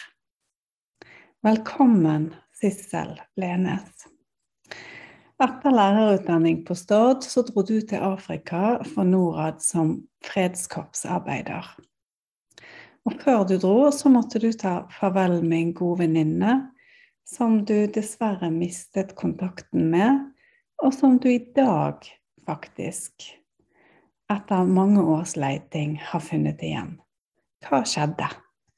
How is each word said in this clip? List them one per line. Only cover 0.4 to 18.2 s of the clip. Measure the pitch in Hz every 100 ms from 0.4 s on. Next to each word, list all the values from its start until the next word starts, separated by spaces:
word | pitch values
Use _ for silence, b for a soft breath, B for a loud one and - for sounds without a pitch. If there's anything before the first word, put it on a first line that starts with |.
| _ _ _ _ _ _ b b b b
Velkommen, | 214 220 220 - 254 208 160 151 156 - _
Sissel | - 202 196 - 165 156 156 - -
Lenes. | 185 180 185 196 - _ - _ _ _ _ _ - B B B B B B -
Etter | 262 - 285
lærerutdanning | 240 196 214 214 190 190 170 165 165 -
på |
Stord, | 175 - 214 240 262
så | - 247 240
dro | 208
du | 190 220
til | 214 208
Afrika | 190 190 - 160 - 170 208 233
for | - 208 185
Norad | 185 170 160 156 156
som | - 170 156 - - _ -
fredskorpsarbeider. | - 180 180 - 170 151 - - 180 - 131 - - - - _ _ _ _ _ _ _ B B B B B -
Og | -
før | 285 233 190
du | 185
dro, | 185 220 294
så | 285 277
måtte | 247 214 226
du | 226
ta | 220 190 180 -
farvel | - 196 190 185 175
med | 165 165
en | 170
god | 170 175 175
venninne, | 165 160 156 170 202 262 262 b b b b b
som | - - 233 220
du | 208 208 208
dessverre | 214 208 -